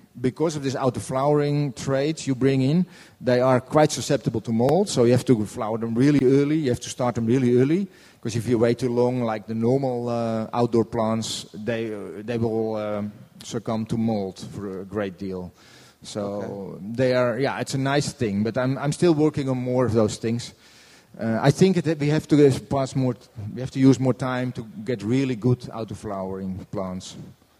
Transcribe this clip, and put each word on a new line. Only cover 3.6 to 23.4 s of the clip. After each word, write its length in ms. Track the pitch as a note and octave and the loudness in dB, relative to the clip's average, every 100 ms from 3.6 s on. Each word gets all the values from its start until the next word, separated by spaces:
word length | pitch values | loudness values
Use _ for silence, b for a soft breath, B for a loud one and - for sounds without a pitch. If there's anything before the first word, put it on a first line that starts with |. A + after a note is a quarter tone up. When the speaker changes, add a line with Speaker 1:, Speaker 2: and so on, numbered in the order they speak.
Speaker 1:
quite 320 | - D#3 D3+ | 4 4 4
susceptible 480 | - - C#3+ C3+ A2+ | 2 -2 -2 0 -4
to 100 | A2 | -2
mold, 380 | A2+ B2+ E3 G3+ | 0 4 2 2
so 160 | C3+ A#2+ | 2 4
you 60 | |
have 140 | B2 B2+ | 4 4
to 200 | A2+ G2+ | 2 0
flower 320 | B2 A2 A2+ | -6 -4 -4
them 180 | A2+ A2+ | -2 2
really 240 | C#3 C#3+ | 4 6
early, 360 | B2+ C#3 C#3+ D#3 | 6 4 4 0
you 120 | C3+ | 0
have 120 | A#2+ | -2
to 80 | - | -6
start 260 | - B2 A#2 | -4 -2 0
them 100 | A2+ | 2
really 320 | C3 B2 B2 | 2 4 4
early, 300 | C3+ F3 G3 B B B | 4 2 -2 B B B
'cause 140 | A#2+ A2+ | -8 -6
if 100 | G#2 | 0
you 120 | A#2 | 2
wait 220 | A#2 A#2+ | 2 2
too 100 | C3 | -2
long, 340 | A#2+ B2 B2+ | 0 0 0
like 240 | A#2 A2 G#2 | -4 -4 -6
the 80 | A2+ | -2
normal, 540 | A2+ C3+ C3+ B2 A#2+ | 2 2 0 -4 -4
uh, 380 | A#2 A2+ A2+ A2 | -4 -2 -4 -4
outdoor 300 | A#2+ A#2+ A#2 | -2 0 2
plants, 640 | G#2+ A#2 A2 A2+ G#2+ - - | 0 0 -2 -2 -4 -8 -12
they, 400 | G#2 G#2+ A2+ A2+ | -12 -6 -6 -6
uh, 280 | G#2 F#2+ E2+ G#2+ | -8 -10 -12 -6
they 120 | A#2+ | -2
will, 380 | A#2 A2 A2 A2 | -2 -2 -4 -4
uh, 280 | G#2+ G#2 G#2 - - - | -4 -4 -6 -10 -20 -20
succumb 420 | - A#2+ A#2+ A2 A2+ | -10 -8 -4 -4 -2
to 120 | A#2 | -2
mold 400 | A2+ G#2+ F#2+ F2+ - | 0 0 -4 -8 -14
for 300 | G2 G2+ F#2 | -10 -10 -10
a 40 | G2 | -8
great 320 | G#2 G2+ E2+ | -4 -4 -6
deal. 340 | G2 F#2 F2 - B B B B | -8 -8 -10 -16 B B B B
So 200 | - G#2+ | -12 -8
Speaker 2:
Okay. 640 | G2+ G2+ G2 G2+ F#2 D#2+ G2 A#2 | -6 -6 -8 -10 -12 -12 -8 0
Speaker 1:
they 180 | B2+ | 2
are, 260 | B2+ B2 A#2 | 2 2 0
yeah, 200 | C3+ G2 | -2 -4
it's 140 | B2 | -4
a 60 | C3+ | -2
nice 340 | C3+ C#3+ C#3 | 0 0 0
thing, 300 | - A2+ G2 | -2 -2 0
but 140 | A2 A#2+ | 0 0
I'm, 200 | B2+ C3+ | -2 -2
I'm 140 | D3 | -4
still 240 | D3 F3 D3+ | 2 4 4
working 340 | D3+ D3+ C3+ | 2 2 -2
on 80 | B2+ | -2
more 280 | B2+ B2+ A#2+ | 0 0 2
of 80 | |
those 240 | A2 G#2+ - | 4 2 0
things. 360 | A2+ A#2 - - b b b b b - | -4 -4 -6 -16 b b b b b -8
Uh, 200 | A2+ A2 | -2 2
I 80 | C#3 | 4
think 340 | - F#3+ F3 | 6 4 4
that 160 | D3+ D#3 | 0 0
we 100 | C#3+ | 0
have 180 | D3+ - | 0 4
to 240 | D3 C#3+ B2+ - | 6 6 6 -2
pass 260 | C#3 C3 C#3 | -2 -2 0
more, 200 | B2+ A#2 - A#2 | 0 -2 -8 -14